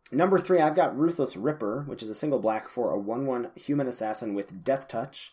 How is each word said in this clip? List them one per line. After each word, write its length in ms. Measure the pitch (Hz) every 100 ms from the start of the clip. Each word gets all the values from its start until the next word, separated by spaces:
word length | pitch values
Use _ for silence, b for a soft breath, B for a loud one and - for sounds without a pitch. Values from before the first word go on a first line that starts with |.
| -
Number 280 | 131 185 185
three, 200 | - 180
I've 140 | 156 156
got 220 | 151 123
Ruthless 400 | 165 170 127 92
Ripper, 460 | 127 151 104 127 143
which 160 | 120
is 60 | 110
a 60 | 107
single 240 | 151 131
black 280 | 107 110 -
for 220 | 123 107
a 80 | 98
one 260 | 101 120 135
one 260 | 123 117 -
human 320 | - 143 127
assassin 460 | 120 110 107 113
with 300 | 101 98 92
Death 240 | - 135 -
Touch. 440 | 113 135 - -